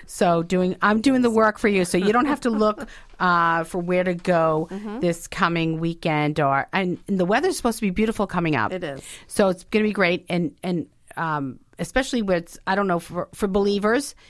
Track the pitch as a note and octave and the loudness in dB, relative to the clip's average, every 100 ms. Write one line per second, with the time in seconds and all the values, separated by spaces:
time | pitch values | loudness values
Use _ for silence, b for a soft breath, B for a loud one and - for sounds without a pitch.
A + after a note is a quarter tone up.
0 | - - F#3 E3+ E3 F#3 F#3 F3+ G3+ A3 | -10 0 2 2 2 0 0 0 0 2
1 | C4+ C4 A#3+ A3 A3 G#3+ A3 G3 F3 F3+ | 2 4 4 4 2 2 2 2 2 2
2 | G3 A#3 C#4 D4 B3 G#3+ G#3+ G#3 - B | 2 2 2 0 0 2 2 0 -8 B
3 | B - F#3 F3 E3+ E3 D#3+ F#3 F3 F3+ | B -2 2 2 2 0 -2 -4 0 0
4 | F#3 F3 F#3 F3 D#3+ D#3 E3 F#3+ G#3 G#3 | 0 -2 0 2 4 2 -2 -8 -10 -2
5 | F3 E3 - - F#3 E3+ D#3+ D#3+ E3+ E3 | -2 -2 -6 -2 0 2 0 -2 -4 -2
6 | F3 D3+ D3 D3+ C#3 C#3 - F#3+ F3+ E3+ | -2 0 0 0 2 0 -2 -2 -2 -4
7 | - F#3+ F3 A3+ F#4 - A#3+ A3 G#3 F3+ | -2 -2 2 2 0 0 -2 -2 -2 0
8 | A3 A3 G3 F3+ E3 C#3 G#2 F#3 E3 C3+ | 0 -2 -2 -2 0 0 0 -4 -8 -10
9 | B B - - G3 F3+ - A3 G#3+ G3 | B B -4 2 2 0 -2 0 0 2
10 | F3 F3+ - F3 E3+ - - F3 - _ | 0 0 -2 -2 -2 -4 -4 -4 -6 _
11 | - - E3 D3+ C#3 - _ - E3+ C4 | -14 -8 -4 -4 -6 -10 _ -12 -4 -2
12 | C4 A#3+ G3 F3 E3+ - - F#3+ G3+ F3 | -2 -2 0 -2 -4 -10 -4 -2 0 -2
13 | - E3+ - - G3+ G3+ G3+ G3+ G#3 B3 | -4 -8 -10 -6 -2 0 0 0 0 0
14 | C#4+ b | -2 b